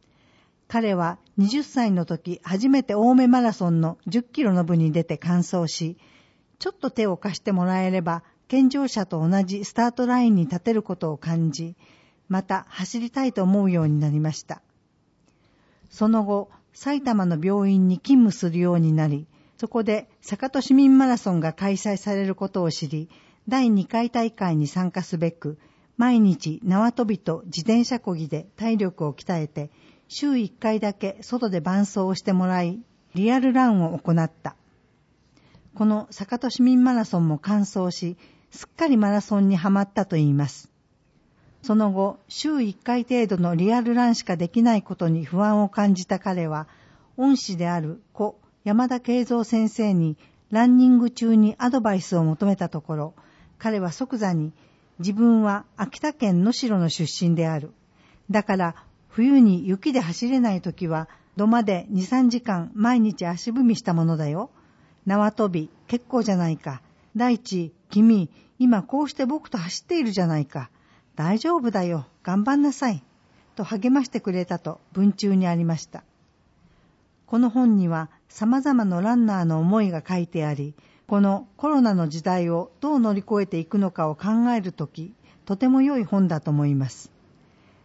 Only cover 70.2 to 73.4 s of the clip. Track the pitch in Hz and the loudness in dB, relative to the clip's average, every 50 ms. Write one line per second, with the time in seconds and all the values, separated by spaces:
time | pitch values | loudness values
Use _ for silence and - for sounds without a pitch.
70.2 | 180 165 160 151 143 - - 147 127 - _ _ _ _ _ _ _ _ _ - | 0 0 0 -2 -4 -4 -8 -12 -14 -14 _ _ _ _ _ _ _ _ _ -6
71.2 | 151 165 202 220 - 320 349 330 247 233 202 202 180 175 170 160 127 - _ _ | -2 -2 -2 0 0 0 -2 0 -2 -2 -2 -2 -2 -2 -4 -6 -6 -10 _ _
72.2 | _ 196 190 - - 269 277 285 285 294 262 - 285 247 202 143 - _ _ _ | _ -4 -2 -2 0 0 2 2 2 0 0 -2 -4 -4 -4 -4 -8 _ _ _
73.2 | _ _ _ _ | _ _ _ _